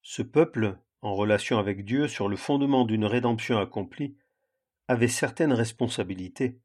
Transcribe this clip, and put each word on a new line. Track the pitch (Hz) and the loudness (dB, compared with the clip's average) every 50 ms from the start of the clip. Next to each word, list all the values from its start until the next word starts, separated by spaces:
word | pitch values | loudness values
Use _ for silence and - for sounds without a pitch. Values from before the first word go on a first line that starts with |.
Ce | _ - - - 110 | _ -16 -6 -6 -6
peuple, | 113 - 147 165 160 - 120 110 104 95 - _ _ _ _ - | 0 4 4 4 4 2 -2 -2 -2 -2 -6 _ _ _ _ -8
en | 104 101 | -6 -2
relation | 95 104 104 104 101 - - 127 113 | 0 2 4 4 2 2 0 0 0
avec | 101 98 101 98 101 | 2 0 -2 -4 -4
Dieu | 98 117 135 147 143 | -4 0 0 0 0
sur | - - 104 101 | -2 -2 -2 -2
le | 101 | -2
fondement | 95 - - 143 139 139 139 139 131 127 | -4 -2 -2 0 0 2 2 4 2 2
d'une | 110 110 107 110 | 2 2 0 0
rédemption | 104 107 123 117 120 117 113 - - 127 107 | 2 0 2 2 0 0 0 -2 0 0 0
accomplie, | 98 90 - 110 98 87 - - 147 139 139 _ _ _ _ _ _ _ _ _ _ _ _ _ _ - | 0 -2 -4 -8 -8 -8 -8 -8 -8 -8 -8 _ _ _ _ _ _ _ _ _ _ _ _ _ _ -2
avait | 127 117 113 | 2 2 2
certaines | 120 - - - 131 - - 170 151 135 | 2 2 0 -2 -4 0 0 2 2 4
responsabilités | 113 117 113 - _ 127 113 - - 104 90 95 92 92 92 - - 135 123 123 - _ | 2 0 -2 -2 _ -4 -4 -2 -4 -4 -4 -6 -8 -10 -12 -6 -4 -4 -4 -4 -6 _